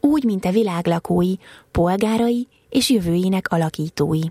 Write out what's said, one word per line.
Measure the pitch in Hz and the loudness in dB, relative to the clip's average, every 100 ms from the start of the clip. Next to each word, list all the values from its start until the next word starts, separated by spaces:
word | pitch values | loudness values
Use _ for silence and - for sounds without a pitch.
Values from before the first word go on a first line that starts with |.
úgy, | 294 302 | 2 2
mint | 247 196 | 0 -2
a | 180 | 0
világ | 196 214 170 175 | 0 0 -2 -2
lakói, | 170 - 175 180 190 - - _ | -2 0 0 0 -2 -8 -20 _
polgárai | - 175 190 214 220 233 240 247 _ _ | 0 0 0 0 0 0 -2 -4 _ _
és | 269 - | -2 2
jövőjének | 233 175 170 185 190 - | 0 2 0 2 0 0
alakítói. | 170 160 - 156 - 147 156 160 | -2 -2 -4 -8 -2 -2 0 -4